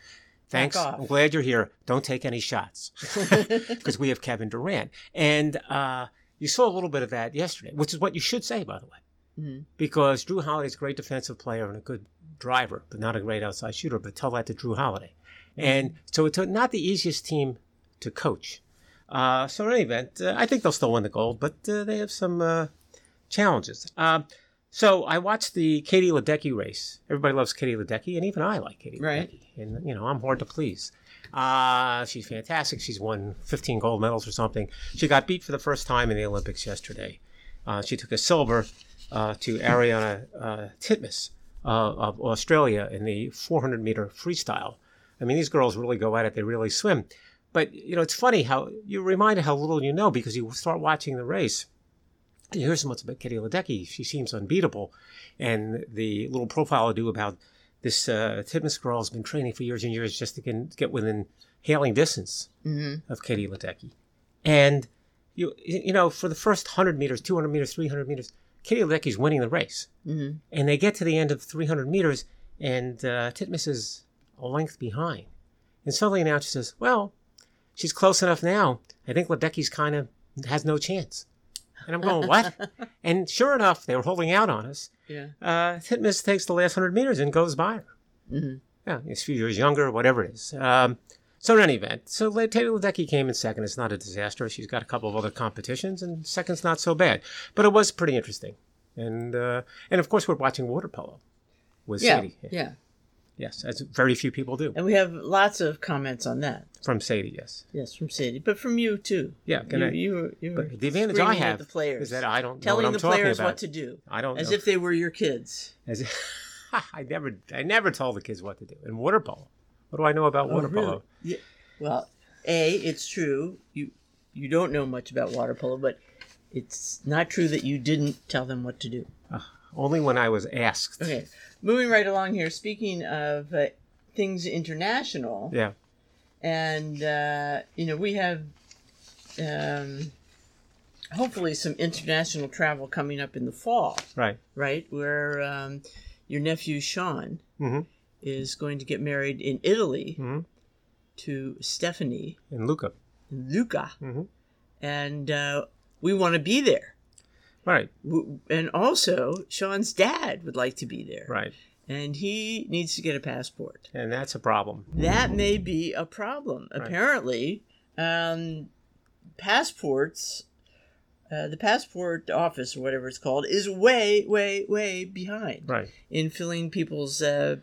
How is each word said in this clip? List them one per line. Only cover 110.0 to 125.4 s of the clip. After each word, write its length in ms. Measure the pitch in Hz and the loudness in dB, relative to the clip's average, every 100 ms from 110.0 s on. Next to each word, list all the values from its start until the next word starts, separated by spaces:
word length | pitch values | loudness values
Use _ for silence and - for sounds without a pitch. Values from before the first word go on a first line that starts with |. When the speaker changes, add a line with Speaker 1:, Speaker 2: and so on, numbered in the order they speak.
| 185 185 165 - | -2 -2 -4 -6
Speaker 2:
you 100 | 160 170 | -6 -4
Speaker 1:
but 160 | 156 | -4
Speaker 2:
were 60 | 120 | -4
Speaker 1:
the 100 | 139 | -2
advantage 300 | 156 220 - | 0 2 4
I 40 | 190 | 4
Speaker 2:
screaming 180 | 202 | 4
at 40 | 123 | 2
Speaker 1:
have 80 | 107 | -2
Speaker 2:
the 60 | 147 | -6
players, 360 | 170 151 127 | -4 -2 -2
Speaker 1:
is 80 | 110 | -4
that 140 | 123 | -2
I 180 | 123 117 | 0 0
don't 140 | 123 131 | 0 -2
know 60 | |
Speaker 2:
telling 220 | 135 208 220 | 0 2 4
Speaker 1:
what 20 | |
I'm 60 | |
Speaker 2:
the 60 | 214 | 2
Speaker 1:
talking 200 | 165 196 | 4 4
Speaker 2:
players 160 | 202 - | 4 2
Speaker 1:
about. 60 | - | 0
Speaker 2:
what 80 | 185 | -2
to 80 | 170 | -6
do, 320 | 151 131 - - | -8 -10 -12 -10
Speaker 1:
I 140 | 110 | -6
don't 180 | 131 131 | -4 -4
Speaker 2:
as 100 | 165 | 0
Speaker 1:
know. 60 | 202 | 0
Speaker 2:
if 100 | 208 | 2
they 100 | 190 | 2
were 160 | 175 | 2
your 200 | 170 170 | 2 0
kids. 640 | - 156 127 - - - - - | 0 0 -2 -6 -12 -14 -14 -8
Speaker 1:
As 160 | 110 | -6
if, 180 | 117 - - - - - - | -4 -6 -8 -12 -16 -18 -6
<laughs> 40 | |
I 300 | 240 - 165 131 | -4 -4 -10 -8
never, 280 | 160 139 101 - | -6 -6 -8 -10
I 80 | 127 | -6
never 300 | 147 220 196 | 2 2 2
told 240 | - 131 104 | 0 -2 -4
the 60 | |
kids 200 | - 104 | -8 -10
what 160 | 95 95 | -10 -12
to 80 | - | -16
do 100 | - - | -16 -12
in 100 | 113 | -4
water 220 | 135 208 | 2 2
polo. 280 | - - 147 _ _ _ _ | 0 -8 -16 _ _ _ _
What 60 | 147 | 0
do 60 | 156 | 2
I 80 | |
know 120 | 151 151 | 4 4
about 240 | 143 139 | 4 2
Speaker 2:
Oh, 60 | 156 | 2
Speaker 1:
water 120 | 143 | 2
Speaker 2:
really? 180 | 196 202 | 0 0
Speaker 1:
polo? 160 | - - _ | -2 -8 _
Speaker 2:
Yeah. 140 | 165 - - _ _ - | -10 -10 -12 _ _ -8
Well, 300 | 147 127 - _ _ _ - | -4 -4 -4 _ _ _ 0
A, 240 | 165 160 | 4 4
it's 340 | 185 170 - - | 4 0 -4 -6
true. 520 | - 160 135 165 185 _ | -2 0 0 -2 -8 _
You, 200 | - 147 - _ _ _ | -10 -10 -12 _ _ _
you 140 | - 139 | -12 0
don't 220 | 160 175 | 2 2
know 160 | 147 135 | 0 -2
much 240 | 127 - | -4 -6
about 200 | 131 123 | -4 -2
water 220 | 123 | -2